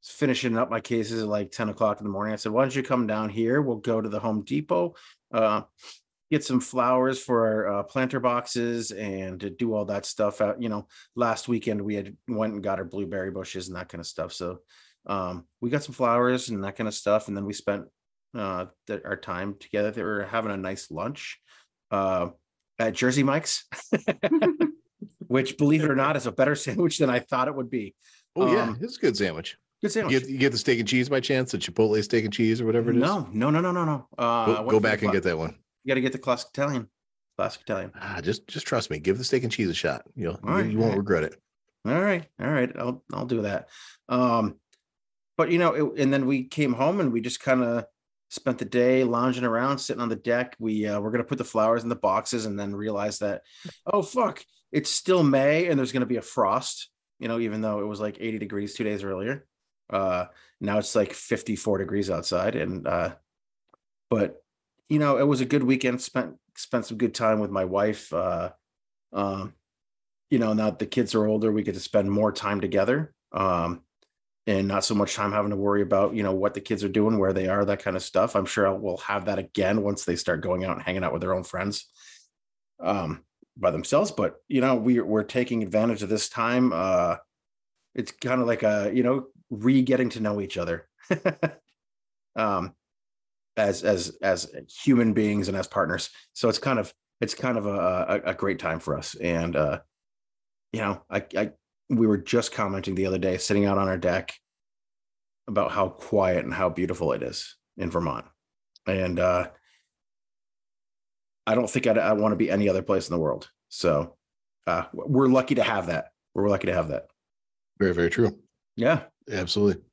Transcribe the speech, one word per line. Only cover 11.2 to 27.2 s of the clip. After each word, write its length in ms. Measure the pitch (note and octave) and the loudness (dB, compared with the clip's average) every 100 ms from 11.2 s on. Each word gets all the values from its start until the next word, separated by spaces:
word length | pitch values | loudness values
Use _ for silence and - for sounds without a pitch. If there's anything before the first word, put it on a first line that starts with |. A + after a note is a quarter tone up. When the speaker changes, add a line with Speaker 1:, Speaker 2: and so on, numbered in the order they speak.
| A#2+ A2 - | 0 0 -2
Speaker 1:
weekend 340 | A#2 A2+ G#2 | -2 -2 -4
we 140 | G2+ G#2 | -2 -4
had 200 | G2 G#2 - | -6 -14 -8
went 280 | A2+ G#2+ | -4 -2
and 80 | G#2 | -2
got 160 | G2 F#2+ | -4 -4
our 80 | F#2 | -4
blueberry 440 | F#2 F#2+ F#2+ F#2 | -6 -6 -4 -6
bushes 380 | F#2+ F#2 F#2+ F2+ | -6 -8 -10 -10
and 80 | F2+ | -10
that 140 | F#2 | -12
kind 100 | F2 | -12
of 60 | E2 | -12
stuff. 260 | - D#2+ | -8 -8
So, 280 | - F2 F2+ _ _ _ _ - | -6 -8 -10 _ _ _ _ -8
um, 380 | G2 F2+ F2+ E2 _ | -4 -4 -8 -14 _
we 80 | A#2+ | -2
got 160 | D3 | -2
some 100 | C#3+ | -4
flowers 540 | B2 B2 A#2 B2 B2+ B2 | -2 2 4 4 2 -2
and 160 | G#2+ | -6
that 120 | G2 G2 | -6 -4
kind 120 | A2 | -6
of 60 | |
stuff. 340 | G#2 - G#2 G#2+ | -4 2 2 0
And 80 | G2+ | -6
then 80 | |
we 80 | G2+ | -6
spent, 320 | G#2 - G2+ - _ _ _ _ | -6 -4 -4 -6 _ _ _ _
uh, 320 | A#2+ G2 F#2 F#2 _ _ | -8 -4 -4 -6 _ _
the, 180 | G#2 | -8
our 120 | - G2 | -6 -8
time 380 | - F2+ G2 G2+ | -6 -6 -6 -8
together. 300 | - G#2 G#2 | -6 -2 -2
They 120 | A2 | -2
were 220 | F#2+ G#2 | -4 -4
having 260 | G2 A2+ A2 | -2 -2 -2
a 60 | G2 | -4
nice 340 | F#2 F#2+ - | -6 -8 -10
lunch, 480 | D#2 G#2+ D3 - - _ - _ _ _ | -8 -8 -8 -12 -16 _ -20 _ _ _
uh, 400 | G2+ G2 F#2 F2 - _ _ _ _ | 0 0 0 -2 -6 _ _ _ _
at 160 | A2+ | -2
Jersey 280 | G#2+ B2 C3 | 2 2 2
Mike's, 440 | C#3 C#3+ - - - - - | 2 2 0 -6 -6 -18 -4
<laughs> 560 | - - - - D#4+ F4 D4+ D#4+ - _ _ - _ - | -2 0 -2 2 4 2 2 0 -2 _ _ -20 _ 0
which, 280 | B2+ C3 - | 0 0 2
believe 260 | D3 D#3 | 4 4
it 60 | D#3 | 4
or 60 | C3+ | 2
not, 200 | C3+ D3 | 2 0
is 100 | B2+ | -2
a 60 | |
better 220 | G2+ C3+ | 2 2
<laughs> 0 | |
sandwich 440 | D3 - C3 F3 - | 2 -2 0 0 2
than 100 | C#3 | 2
I 80 | B2 | 2